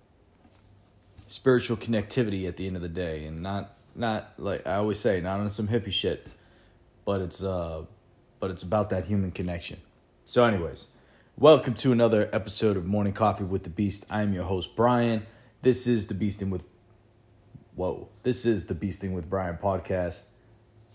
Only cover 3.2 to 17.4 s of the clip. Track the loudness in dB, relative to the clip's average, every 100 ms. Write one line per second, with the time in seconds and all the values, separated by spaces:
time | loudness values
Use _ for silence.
3.2 | -8 -8 -6 -6 -8 -16 _ -6 -4 -4
4.2 | -6 -8 -4 -4 -2 0 0 2 2 2
5.2 | 0 -2 -4 -2 -2 -2 -2 -2 -2 -4
6.2 | -8 -20 _ -20 -20 _ _ _ -4 -2
7.2 | -2 -4 -4 -4 -4 -8 -12 -20 _ _
8.2 | _ _ -8 -6 -2 0 0 -2 0 0
9.2 | 0 -2 -6 -6 -8 -14 -18 _ _ _
10.2 | 0 4 6 4 -2 -8 -16 _ _ _
11.2 | _ 6 8 8 6 0 4 6 6 6
12.2 | 2 -2 -2 0 2 2 0 0 0 2
13.2 | 0 0 -2 -4 -4 -2 -2 -2 -6 -2
14.2 | 0 -2 -2 -2 -4 0 2 4 2 0
15.2 | -4 -18 -20 _ 2 2 2 0 0 -2
16.2 | -2 -2 -4 -6 -8 _ _ _ _ _
17.2 | _ _